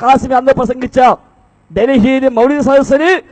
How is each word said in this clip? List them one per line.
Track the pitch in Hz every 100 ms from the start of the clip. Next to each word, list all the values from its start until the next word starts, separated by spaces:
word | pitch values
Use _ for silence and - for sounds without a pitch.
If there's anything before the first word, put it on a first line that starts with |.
ഖാസിമി | 240 269 262 254
അന്ന് | 262 254
പ്രസംഗിച്ച | 247 254 254 262 247 - _ _ _ _ _
ഡൽഹിയിൽ | 170 240 269 240 262 262 233
മൗലിദ് | 254 294 269
സദസ്സിന് | 277 269 277 330 359 -